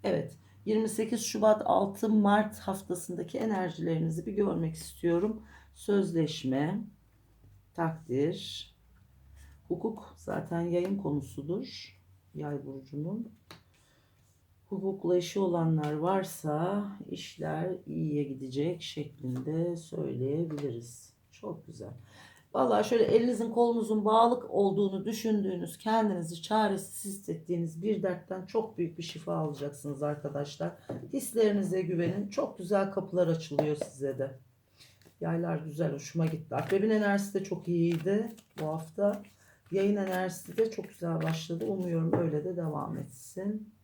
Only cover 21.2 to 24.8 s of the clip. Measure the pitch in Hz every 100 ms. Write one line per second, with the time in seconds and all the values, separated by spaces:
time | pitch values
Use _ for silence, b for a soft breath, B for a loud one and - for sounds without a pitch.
21.2 | _ - 208 - - - - - B B
22.2 | B B B 269 254 208 214 233 - 226
23.2 | 240 220 226 233 240 233 214 220 202 220
24.2 | 233 247 - - 196 196